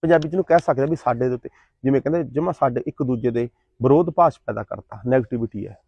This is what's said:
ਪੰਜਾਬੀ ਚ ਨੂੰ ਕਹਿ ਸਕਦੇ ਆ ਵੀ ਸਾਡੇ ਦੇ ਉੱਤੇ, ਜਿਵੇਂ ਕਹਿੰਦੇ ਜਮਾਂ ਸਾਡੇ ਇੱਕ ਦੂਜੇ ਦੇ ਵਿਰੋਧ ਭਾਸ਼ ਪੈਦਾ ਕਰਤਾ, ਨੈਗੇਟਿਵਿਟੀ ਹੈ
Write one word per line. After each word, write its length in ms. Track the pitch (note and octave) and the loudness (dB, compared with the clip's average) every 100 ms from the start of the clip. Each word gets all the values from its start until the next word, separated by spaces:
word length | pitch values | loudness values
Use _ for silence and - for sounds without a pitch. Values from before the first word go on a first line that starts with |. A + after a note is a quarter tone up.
ਪੰਜਾਬੀ 260 | E3 E3 D#3 | 4 2 2
ਚ 60 | |
ਨੂੰ 100 | F3+ | -4
ਕਹਿ 140 | F3+ A3+ - | 2 2 2
ਸਕਦੇ 160 | C3 | 0
ਆ 40 | C#3+ | 0
ਵੀ 100 | D#3+ | -2
ਸਾਡੇ 320 | - A#2+ B2+ | -2 0 -2
ਦੇ 60 | |
ਉੱਤੇ, 140 | B2 - _ _ _ | -2 -8 _ _ _
ਜਿਵੇਂ 160 | C3 C#3 | 0 2
ਕਹਿੰਦੇ 240 | C#3+ E3+ | 2 -2
ਜਮਾਂ 280 | C3+ B2+ F3 | -2 -4 -4
ਸਾਡੇ 300 | E3+ C#3 B2 - | 0 0 0 -6
ਇੱਕ 160 | - | -6
ਦੂਜੇ 280 | C3 B2 A#2+ | -4 -2 -2
ਦੇ 180 | A#2 A#2+ _ _ _ | -2 -4 _ _ _
ਵਿਰੋਧ 280 | B2 C#3+ F3 | 2 4 2
ਭਾਸ਼ 300 | D#3+ E3+ - - | 2 2 2 -8
ਪੈਦਾ 160 | G#2+ | -8
ਕਰਤਾ, 380 | A2 F#2+ - G#2+ A#2 | -8 -12 -12 -10 0
ਨੈਗੇਟਿਵਿਟੀ 600 | C3 A2+ B2 A2+ G#2 G2 | 0 0 -6 -6 -8 -12
ਹੈ 120 | G2+ | -16